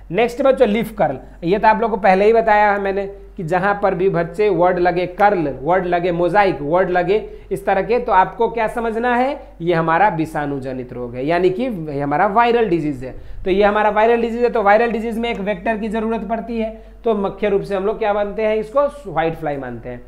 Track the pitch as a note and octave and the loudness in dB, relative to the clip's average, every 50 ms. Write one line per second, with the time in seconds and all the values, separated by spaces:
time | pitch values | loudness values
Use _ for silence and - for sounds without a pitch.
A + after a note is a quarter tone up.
0 | - - D#3+ F#3 A#3+ A#3 A#3+ - C#4+ C4+ B3+ C4+ C4+ G#3+ G3+ A3+ A3 - - - | -12 -4 0 0 0 0 0 2 2 2 4 4 4 2 4 2 -2 -4 -2 -2
1 | F3+ D3 C3+ B2+ - - - - - E3 F#3 G#3+ A3 A3 A3 G3+ A3+ A3+ G3+ A3 | -2 -2 -2 -4 -10 -16 -16 -8 -2 0 0 4 4 4 4 4 2 -2 0 2
2 | G3 G#3 F#3 F#3+ G3+ G#3+ A3+ A3+ A3+ A3 G#3 G#3 G#3 G#3 G3+ G3+ G3 G3 F#3+ G3 | 4 4 4 6 6 6 4 4 4 4 4 4 4 4 2 2 0 -2 -2 -2
3 | G3 G3 - - - - - - F#3+ D#3 F3 F3+ F3+ G3+ G3+ G3+ - G3 F#3 E3+ | -4 -6 -8 -14 -18 -16 -12 -10 -4 -2 0 0 2 0 0 0 0 0 0 2
4 | F#3 F#3+ E3 E3+ E3+ E3+ - - G#3+ G#3+ F#3+ E3 F3+ F3+ F#3 F3 F3+ F3+ F3 F3 | 2 2 2 0 -2 -2 -2 0 0 2 2 4 4 2 2 2 2 2 2 0
5 | F3+ F3 F3+ - F#3+ G#3 G3+ F#3 D#3+ C#3+ C3 B2 B2+ D3+ F3 F#3+ F3 F3+ F3 F3 | -2 -4 0 2 2 4 4 2 0 -2 -4 -4 -2 0 0 0 2 0 0 0
6 | E3+ F#3 F3 E3 F3 F3 E3 G#3 G3+ G3 E3 C3 C#3+ C#3+ D#3+ F3 F#3+ F3 F3+ F3+ | 0 0 0 0 0 2 2 2 2 2 0 -2 -2 0 2 2 2 2 0 0
7 | F3 E3+ G3 A3 A3 - - - - - G3+ F#3 - A3 G3 G3 F#3+ E3+ A3+ B3 | 0 2 0 -2 -2 -4 -12 -18 -10 -8 -8 -6 -2 -2 0 0 0 0 0 -2
8 | A#3+ A#3 G#3+ F#3 F#3 E3+ - - A3+ A3+ A3+ - A3 G#3+ - A#3+ A3+ A#3 A3 A3 | 0 2 2 2 2 2 0 -2 -2 -2 0 -2 -4 -4 -4 -4 -4 -4 -2 -2
9 | A#3+ B3 B3 A#3+ B3+ C4+ D4 - - - - - E3 E3 F3 E3 D#3+ D#3+ E3 E3 | 0 0 0 2 0 0 -2 -6 -10 -16 -14 -4 -2 0 0 2 2 2 4 4
10 | G3 G#3+ F3+ D#3+ D#3+ - - D#3+ D3 C#3+ C#3+ C#3 B2 C3+ C3 B2+ B2 B2 B2+ B2 | 4 4 2 0 -2 -4 -4 -4 -4 -4 -4 -6 -6 -6 -8 -8 -10 -10 -10 -10
11 | B2 A#2+ A#2 B2+ C3 C#3+ E3+ F3 F3+ F3+ F3+ F#3 B3 C4+ A#3 F3 D#3+ D3+ D3 C#3 | -10 -8 -6 -4 -2 0 0 2 2 2 2 0 -2 -4 -4 -6 -6 -6 -6 -4
12 | C#3+ C#3+ C#3+ D3+ F#3 G#3+ G3 A3+ A#3 A#3+ A3+ A#3+ A#3 G#3 E3+ E3+ D3 D3+ C#3+ B2 | -2 -2 0 2 2 2 2 2 2 2 2 2 2 0 0 0 -2 -2 -4 -6
13 | B2+ B2+ A#2 - - - - - - F#3+ F#3 G3 G3+ G3+ G#3 G#3+ G#3+ G#3+ G3+ G#3+ | -8 -12 -12 -14 -14 -14 -12 -8 -4 -2 2 2 2 2 2 2 2 2 2 4
14 | G#3+ A3+ A#3+ A#3 A3+ A#3 A3+ A#3 A#3+ A#3 G3 A#3 G#3 G3+ G#3 G#3+ A#3+ A#3 G#3 A#3 | 4 4 4 2 0 -2 -2 0 0 0 0 2 4 4 4 4 4 0 -2 -2
15 | G#3+ A#3 A3 A3 A#3 A#3 A#3 F#3+ G3 F#3+ G#3 F3 F#3 A#3 A3+ G#3+ G#3 A3+ G3 A3+ | -4 -4 -4 -4 -4 -4 -4 -4 -4 -4 -4 -4 -4 -4 -4 -4 -4 -4 -4 -4
16 | A3 A3+ A3+ A3+ - F#3+ A3+ A3 A3+ - A#3+ A3+ A3 A3 A3 - - - - - | -2 -2 -4 -4 -4 -4 -6 -6 -6 -6 -6 -6 -6 -6 -8 -10 -16 -20 -20 -6
17 | - A#3+ A3 G#3 G3 F#3+ - - - G#3 G3+ G3 E3 D#3 G3+ F#3+ F#3 G3+ G#3+ F3+ | -2 -2 0 0 -2 -4 -4 -2 0 0 0 0 0 -2 -4 -2 -2 -2 -2 0
18 | A3+ G#3 G3+ G#3 G#3 G3+ G3 F#3+ A3 G#3+ G#3+ G#3+ G#3+ G#3+ - C#4 C#4+ C#4+ - - | 0 0 0 0 -2 -2 -2 -2 0 0 0 0 -2 -2 0 0 0 0 -2 -6
19 | - G3+ D#3+ D#3 E3 E3 E3 D#3 D#3+ D3+ C#3+ C#3 C3 B2+ A#2+ A#2 - B2+ B2 A#2+ | -12 -6 -4 -2 -2 -2 -2 -4 -4 -6 -4 -4 -6 -8 -10 -10 -12 -12 -12 -12
20 | - | -14